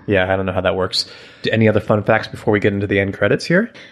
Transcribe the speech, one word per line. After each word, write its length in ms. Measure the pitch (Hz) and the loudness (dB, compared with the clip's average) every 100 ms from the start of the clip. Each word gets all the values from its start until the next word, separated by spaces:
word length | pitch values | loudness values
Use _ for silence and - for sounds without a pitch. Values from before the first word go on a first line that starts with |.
| - | 0
Yeah, 240 | 95 92 | 0 0
I 40 | 95 | -2
don't 100 | 95 | -2
know 60 | |
how 80 | 92 | -2
that 140 | 92 92 | -2 -2
works. 300 | 92 - - - - - | -2 -4 -8 -12 -20 -10
D-, 100 | - | -2
any 160 | 113 110 | 2 4
other 120 | 104 | 2
fun 220 | - 107 | 2 0
facts 240 | 101 110 - | 2 0 -2
before 240 | - - | -6 0
we 80 | 104 | 0
get 120 | 104 | 2
into 120 | 101 101 | 0 0
the 140 | 101 | 0
end 140 | 98 | 0
credits 300 | 92 104 143 | 0 0 0
here? 280 | - 175 233 - - | 0 0 0 -6 -20